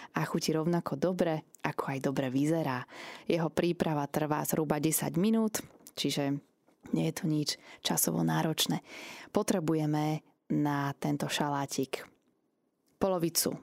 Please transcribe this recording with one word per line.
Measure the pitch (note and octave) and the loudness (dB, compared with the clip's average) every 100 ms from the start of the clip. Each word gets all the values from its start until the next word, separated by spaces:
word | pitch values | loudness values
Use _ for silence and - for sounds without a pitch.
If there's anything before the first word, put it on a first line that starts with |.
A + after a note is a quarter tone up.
| - | -6
a | - D#3 | -4 -2
chutí | E3+ - | -2 0
rovnako | D#3+ E3 E3+ - C#3+ | 0 2 2 0 0
dobre, | E3+ F3+ E3+ D#3 - - D#3 | 0 2 2 0 -4 -6 -4
ako | - - C3+ | -2 -4 -2
aj | C#3 | 0
dobre | C3+ C3 | 0 0
vyzerá. | C3+ D3 E3 D3 B2 - - - - - | 2 2 2 0 -2 -6 -14 -14 -10 -2
Jeho | D#3+ E3 | 0 0
príprava | - E3+ E3 E3 D3 C#3+ | 0 0 2 0 0 0
trvá | D3+ D3+ D3+ D3+ | 0 0 0 0
zhruba | - D3+ D3+ | 0 0 2
desať | D#3+ - C#3+ D#3+ | 2 2 0 2
minút, | G#3+ A3+ A3 - - - - - | 4 4 2 -2 -8 -20 -16 -4
čiže | C#3+ C#3+ C#3 C#3+ - _ _ _ - | -2 0 0 -2 -6 _ _ _ -4
nie | D#3+ D#3+ | 0 0
je | - | 0
to | D#3 | 0
nič | D3+ D3 - - - | 0 0 -4 -10 -6
časovo | - E3 E3+ E3+ | -2 0 0 2
náročné. | D#3+ D#3+ D#3+ D#3 - E3 - - - - - | 2 2 0 0 0 -2 -6 -16 -16 -16 -4
Potrebujeme | G3+ G#3+ G3 D#3 D#3 D3+ D3+ D3+ D#3 - _ - | -2 2 0 2 2 2 0 0 -4 -8 _ -4
na | D3+ C#3+ C#3+ C#3+ - | 0 0 0 -2 -2
tento | D3+ D3 D3 | -2 -2 -2
šalátik | - D3 C#3+ C#3 - C3 - - _ _ _ _ _ _ _ _ - | 0 0 -2 -2 -4 -4 -4 -8 _ _ _ _ _ _ _ _ 0
polovicu | G3 F3+ E3 - - - | 2 2 0 0 0 -2